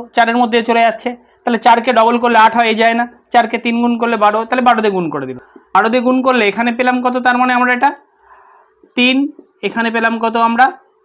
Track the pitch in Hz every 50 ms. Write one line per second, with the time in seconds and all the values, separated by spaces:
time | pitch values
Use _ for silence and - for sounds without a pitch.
0 | 240 - - 240 233 226 233 240 247 226 226 233 226 247 233 233 226 226 220 -
1 | - 240 240 - _ _ _ _ - 247 233 220 - 240 233 240 233 262 240 226
2 | 226 233 240 240 240 240 233 220 220 226 220 240 233 220 220 214 226 226 233 233
3 | 240 240 - - _ _ - 240 233 226 240 233 240 240 233 233 240 240 240 226
4 | 233 233 233 220 214 208 208 220 226 226 240 254 247 247 233 220 214 214 196 185
5 | 175 156 151 147 135 131 127 123 - _ - - _ _ - 190 208 226 233 254
6 | 233 254 254 262 254 262 254 240 214 202 202 220 240 240 233 233 240 254 254 254
7 | 247 247 240 254 247 254 247 247 254 254 247 247 247 247 247 247 277 269 - -
8 | _ _ _ _ _ _ - - _ _ _ _ _ _ _ _ _ _ _ 247
9 | 240 254 262 269 285 302 - - - _ _ _ - 196 202 233 226 226 220 233
10 | 226 226 233 220 226 226 220 233 233 226 233 233 254 277 - - _ _ _ _
11 | _